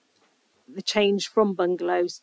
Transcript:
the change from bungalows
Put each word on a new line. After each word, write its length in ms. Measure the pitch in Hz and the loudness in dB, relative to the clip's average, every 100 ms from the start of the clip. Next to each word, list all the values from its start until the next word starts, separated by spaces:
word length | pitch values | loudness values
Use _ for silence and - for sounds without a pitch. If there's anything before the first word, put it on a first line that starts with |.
| _ _ _ _ _ _ - | _ _ _ _ _ _ -18
the 80 | 175 | -12
change 440 | - 214 202 202 - | -4 2 2 2 0
from 240 | 226 208 185 | 2 2 2
bungalows 680 | 180 175 175 180 175 - | 0 0 -2 -2 -2 -6